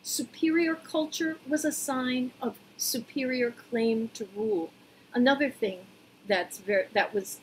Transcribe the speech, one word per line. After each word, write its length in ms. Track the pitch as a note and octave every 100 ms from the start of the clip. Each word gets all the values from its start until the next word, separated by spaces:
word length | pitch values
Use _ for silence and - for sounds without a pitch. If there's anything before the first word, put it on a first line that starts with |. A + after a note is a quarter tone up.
Superior 720 | - - A#3+ - D#4+ D#4+ E4 D#4+
culture 600 | - D#4+ D#4 - D#4+ D#4+ B3+
was 180 | D4+ D#4
a 60 |
sign 600 | - - B3+ B3+ B3+ B3+ -
of 160 | A#3+ - - -
superior 760 | - A#3+ - C#4+ B3+ B3+ A#3+
claim 580 | A#3 - A#3 A3+ A3 A3+
to 140 | - G3+ G3+
rule, 360 | A3 F#3+ E3 - - - -
another 360 | B3 B3 C#4 C#4+
thing 300 | - G#3 F#3 - - - - G3
that's 300 | F#3+ F3 -
ver-, 280 | G3 G3+ F#3
that 200 | G#3 F3+
was 260 | G#3 F#3 -